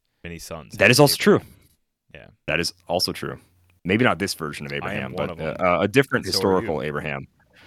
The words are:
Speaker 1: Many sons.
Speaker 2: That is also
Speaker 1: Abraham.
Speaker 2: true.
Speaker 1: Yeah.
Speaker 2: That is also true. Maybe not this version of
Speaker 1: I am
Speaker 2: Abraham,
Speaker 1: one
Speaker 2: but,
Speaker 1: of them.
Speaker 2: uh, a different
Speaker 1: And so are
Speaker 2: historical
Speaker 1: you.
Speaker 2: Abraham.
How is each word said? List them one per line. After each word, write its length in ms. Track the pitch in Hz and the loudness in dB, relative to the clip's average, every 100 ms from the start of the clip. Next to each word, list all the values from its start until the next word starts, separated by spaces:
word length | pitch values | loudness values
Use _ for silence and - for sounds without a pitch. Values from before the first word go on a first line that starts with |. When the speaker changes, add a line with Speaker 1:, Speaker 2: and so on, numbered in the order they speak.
| _ _ | _ _
Speaker 1:
Many 160 | 85 82 | -16 -14
sons. 380 | - 82 58 - | -14 -14 -14 2
Speaker 2:
That 120 | 98 | 4
is 100 | 127 | 6
also 160 | 147 - | 6 4
Speaker 1:
Abraham. 200 | - 165 | 4 4
Speaker 2:
true. 60 | - - _ _ _ _ _ | 2 -16 _ _ _ _ _
Speaker 1:
Yeah. 140 | - 50 _ - | -20 -20 _ -4
Speaker 2:
That 120 | 78 | -2
is 140 | 85 - - | -4 -8 -6
also 240 | 87 90 | -4 -4
true. 280 | - - 69 _ _ _ _ | -6 -10 -12 _ _ _ _
Maybe 220 | 85 107 123 | -2 2 2
not 120 | 85 | 2
this 140 | 95 - | -2 -4
version 300 | 78 71 71 | -8 -8 -10
of 60 | |
Speaker 1:
I 40 | 71 | -8
am 20 | |
Speaker 2:
Abraham, 280 | 92 85 65 | -6 -6 -8
Speaker 1:
one 20 | 65 73 | -6 -6
Speaker 2:
but, 20 | |
Speaker 1:
of 60 | 80 | -6
them. 180 | 78 - | -8 0
Speaker 2:
uh, 200 | 90 87 | 2 4
a 60 | 104 | 4
different 380 | 123 135 120 101 | 2 2 -2 -2
Speaker 1:
And 80 | |
so 60 | 95 | 0
are 20 | |
Speaker 2:
historical 340 | 98 92 98 76 | 2 2 0 -4
Speaker 1:
you. 120 | 71 | -4
Speaker 2:
Abraham. 400 | 71 78 69 69 _ _ _ | -6 -6 -8 -12 _ _ _